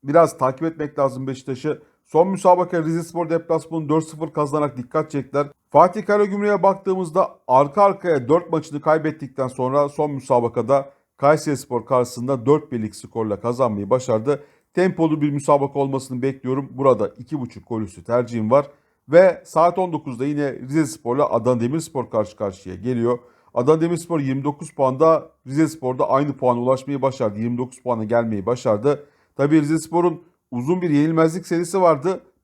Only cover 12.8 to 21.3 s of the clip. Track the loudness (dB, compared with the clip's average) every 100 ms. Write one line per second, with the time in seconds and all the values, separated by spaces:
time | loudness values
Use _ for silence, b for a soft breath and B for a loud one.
12.8 | -6 -10 -12 -6 -4 -2 -4 0 -2 -2
13.8 | -2 -2 0 -2 0 -4 b b b 0
14.8 | 0 2 0 0 0 -2 2 2 2 -2
15.8 | -2 -2 -6 -4 -4 -4 -4 -4 -6 0
16.8 | 2 2 0 -6 -10 -8 -8 -12 -10 -8
17.8 | -8 -12 -4 -2 -2 -4 2 2 2 b
18.8 | b b _ 6 6 4 -4 2 2 2
19.8 | -4 -4 -8 -6 -4 -2 -4 -6 -4 -2
20.8 | -2 -4 -6 -2 0